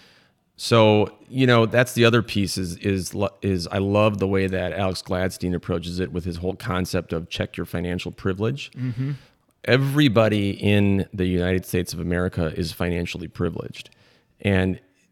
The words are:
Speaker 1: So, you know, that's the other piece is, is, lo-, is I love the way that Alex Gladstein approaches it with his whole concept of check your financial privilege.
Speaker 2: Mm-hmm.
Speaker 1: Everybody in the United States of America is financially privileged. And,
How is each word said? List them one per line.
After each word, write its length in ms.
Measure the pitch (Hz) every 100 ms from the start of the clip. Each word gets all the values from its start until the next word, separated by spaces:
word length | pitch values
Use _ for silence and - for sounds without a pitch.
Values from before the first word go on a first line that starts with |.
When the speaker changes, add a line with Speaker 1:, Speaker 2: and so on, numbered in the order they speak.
| _ _ _ _ _ -
Speaker 1:
So, 560 | - 117 110 107 101 - -
you 180 | 131 131
know, 200 | 120 110
that's 260 | 117 127
the 120 | -
other 180 | 113 117
piece 340 | - 104 95 -
is, 200 | 92 87
is, 360 | 104 95 85
lo-, 200 | 98 98 -
is 240 | 101 92 85
I 100 | 101
love 400 | 98 101 107 104
the 80 | 95
way 180 | 98 95
that 260 | 92 90
Alex 300 | 87 98 92
Gladstein 520 | - 92 92 - 90
approaches 460 | 87 - 87 85 87
it 120 | 92
with 120 | 87
his 120 | 85 85
whole 180 | 90
concept 580 | 92 - 90 90 90 85
of 160 | 85 85
check 280 | - 90 -
your 100 | 87
financial 440 | 85 87 90 87
privilege. 600 | - 95 92 110 139 -
Speaker 2:
Mm-hmm. 400 | - 127 120 135 139 - _ _ _
Speaker 1:
Everybody 840 | - 123 139 143 147 107 110 104 101
in 560 | 98 104 104 101 98 -
the 140 | 101 92
United 400 | 90 90 95 -
States 260 | 90 87
of 60 | 87
America 520 | 87 87 92 - 80 78
is 160 | 85
financially 560 | 82 87 87 87 85 82
privileged. 600 | - 87 - - - - _ _ _ _ _
And, 400 | 104 95 92 90 - _ _